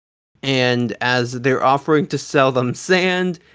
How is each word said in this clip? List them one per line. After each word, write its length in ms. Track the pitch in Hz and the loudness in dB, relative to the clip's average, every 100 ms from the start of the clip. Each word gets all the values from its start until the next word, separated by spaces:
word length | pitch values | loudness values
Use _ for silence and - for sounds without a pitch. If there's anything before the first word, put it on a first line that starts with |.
| _ _ _ _ | _ _ _ _
and 540 | 139 131 123 123 120 - | -2 2 2 2 -2 -2
as 400 | 120 127 120 123 | -2 0 -2 -2
they're 240 | 131 - | -2 0
offering 420 | 131 139 147 151 - | 2 0 2 0 0
to 100 | 139 | -6
sell 340 | - 147 131 | -2 2 2
them 220 | 123 123 | 2 -2
sand, 640 | 117 - 185 185 180 185 170 _ | -2 0 0 2 0 -2 -4 _